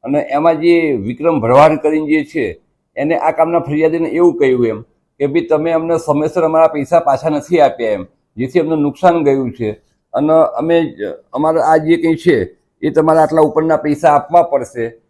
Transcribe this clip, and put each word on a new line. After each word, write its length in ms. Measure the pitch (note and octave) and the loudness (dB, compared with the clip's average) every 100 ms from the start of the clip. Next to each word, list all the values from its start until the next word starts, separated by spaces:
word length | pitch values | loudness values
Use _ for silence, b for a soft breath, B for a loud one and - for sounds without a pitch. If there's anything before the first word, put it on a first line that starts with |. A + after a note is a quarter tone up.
અને 140 | A#2+ D3 - | -2 -4 -2
એમાં 300 | C#3 E3 D#3+ | 0 0 2
જે 320 | E3+ E3+ D#3+ | 2 2 2
વિક્રમ 480 | B2+ G2+ B2 D#3+ D#3 | -2 -6 -4 -2 -2
ભરવાડ 360 | A2+ B2+ D#3 D3+ | 2 4 4 4
કરીને 300 | D#3 D#3 D3+ | 0 -2 0
જે 180 | D#3 | -2
છે, 360 | C#3+ D#3+ G#2+ E2 _ _ _ - | -2 -6 -6 -8 _ _ _ -6
એને 200 | D3 E3 | -2 0
આ 140 | D#3 | -2
કામના 280 | E3 D#3+ E3+ | 0 0 0
ફરિયાદીને 500 | C#3 D3+ D#3 E3 E3 | -2 -2 0 0 -4
એવું 300 | C#3+ F3 - | 2 2 2
કહ્યું 280 | C3+ B2+ A#2 | 0 2 0
એમ 140 | A2 - _ _ _ | -4 -12 _ _ _
કે, 80 | C#3+ | -2
"ભાઈ, 200 | D#3 E3+ | -2 0
તમે 260 | D#3 D#3+ | -2 0
અમને 260 | E3 E3 E3 | -2 -2 -4
સમયસર 440 | D#3 D3 D3+ F3 | -2 -2 -2 -2
અમારા 240 | D#3+ D#3+ D#3+ | 0 2 2
પૈસા 340 | D3+ C3+ E3+ | 0 0 0
પાછા 280 | E3 C3+ D#3+ | 2 -2 -2
નથી 320 | D3 - E3+ | -4 -2 2
આપ્યા 300 | C#3 - - | 2 0 -4
એમ, 160 | G#2 F2+ _ _ - | -4 -6 _ _ -10
જેથી 240 | B2 F3 | -4 -2
અમને 160 | D#3 D#3+ | -2 -2
નુકસાન 480 | D3 C#3 F3+ E3+ | -2 0 0 2
ગયું 280 | C#3+ C3+ B2+ | 2 0 -2
છે 180 | - A2 G#2 _ _ _ | -6 -6 -6 _ _ _
અને 200 | - D3+ | -2 2
અમે 520 | D#3+ D#3 - D#3+ E3+ | 2 2 -2 0 0
જ, 100 | D#3 - G2+ D2 _ | -2 -6 -10 -10 _
અમારા 300 | B2+ D#3 D#3+ | -4 -2 0
આ 140 | C3 D#3+ | 2 0
જે 200 | D#3 E3+ | 2 0
કંઈ 200 | E3 D#3+ | 0 0
છે, 400 | F3+ C3 F#2 _ _ _ | 0 0 -2 _ _ _
એ 80 | D#3 | -2
તમારા 320 | D3+ D#3 D#3+ | 0 2 2
આટલા 180 | D#3 D#3+ | 2 2
ઉપરના 360 | D3+ D#3 D#3+ D3+ | 2 0 0 -2
પૈસા 340 | D3+ D3 E3 | -2 0 2
આપવા 320 | D3 - E3+ | 2 2 0
પડશે" 500 | E3+ C#3 A#2+ B2 A#2 - | 2 -2 -4 -8 -8 -10